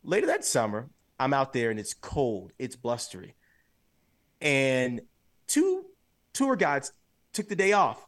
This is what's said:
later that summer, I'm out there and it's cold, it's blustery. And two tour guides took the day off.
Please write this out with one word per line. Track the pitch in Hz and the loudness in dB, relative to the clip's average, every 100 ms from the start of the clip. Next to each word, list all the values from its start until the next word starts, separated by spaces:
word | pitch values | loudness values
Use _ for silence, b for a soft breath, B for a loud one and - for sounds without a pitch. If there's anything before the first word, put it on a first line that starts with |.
later | - 202 349 | 0 0 2
that | - | 0
summer, | - 135 110 104 127 _ _ _ | 0 0 0 -2 -8 _ _ _
I'm | 131 | 0
out | 139 135 | 2 0
there | 127 117 | 0 0
and | 110 | -2
it's | 104 | -8
cold, | - - 147 127 101 92 _ | -12 -8 -2 -2 -2 -10 _
it's | 127 - | -10 -6
blustery. | 120 120 - 92 82 _ _ _ _ _ _ _ _ _ _ _ | -4 -4 -6 -14 -18 _ _ _ _ _ _ _ _ _ _ _
And | 151 135 135 131 123 120 - _ _ _ - | 2 4 4 2 0 -4 -10 _ _ _ -2
two | 294 381 370 - _ _ _ _ | 0 2 0 -6 _ _ _ _
tour | - 269 247 | -2 0 2
guides | 165 143 - _ _ _ _ | 2 0 -4 _ _ _ _
took | - 208 | -8 -6
the | 190 | 0
day | 190 | 2
off. | 202 147 110 | 4 2 0